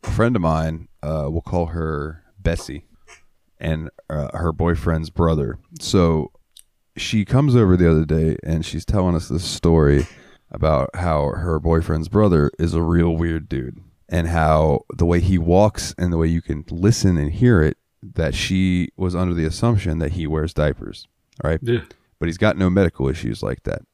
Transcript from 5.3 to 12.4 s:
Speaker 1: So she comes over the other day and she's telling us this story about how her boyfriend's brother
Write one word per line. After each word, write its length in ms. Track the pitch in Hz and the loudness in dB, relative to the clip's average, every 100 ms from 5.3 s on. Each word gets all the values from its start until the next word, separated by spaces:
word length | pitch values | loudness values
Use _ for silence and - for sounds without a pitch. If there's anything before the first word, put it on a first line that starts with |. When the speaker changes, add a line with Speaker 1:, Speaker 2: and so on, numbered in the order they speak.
| 80 67 - _ 165 | 0 -2 -8 _ -14
Speaker 1:
So 500 | - 98 85 80 - _ _ _ _ _ _ - | -2 2 2 0 -4 _ _ _ _ _ _ -12
she 300 | - 110 98 | -4 -4 0
comes 300 | 127 147 123 | 2 4 4
over 200 | 101 90 | 6 6
the 140 | 85 | 6
other 140 | 80 80 | 4 2
day 320 | 80 80 - | 0 0 -2
and 220 | - 80 80 | -4 -4 -4
she's 200 | 80 - | -8 -2
telling 280 | 104 92 85 | 0 0 0
us 120 | - | -2
this 160 | 78 | -6
story 640 | 85 - 85 82 73 71 - - - - _ | -4 -2 4 6 6 4 0 -8 -20 -20 _
about 380 | - 78 73 65 - | -4 0 0 -2 -4
how 340 | 87 78 71 | -2 -2 -2
her 280 | - 85 78 | -4 -4 -2
boyfriend's 480 | 82 82 80 78 80 | 0 0 0 -4 0
brother 420 | 104 104 85 | 2 4 4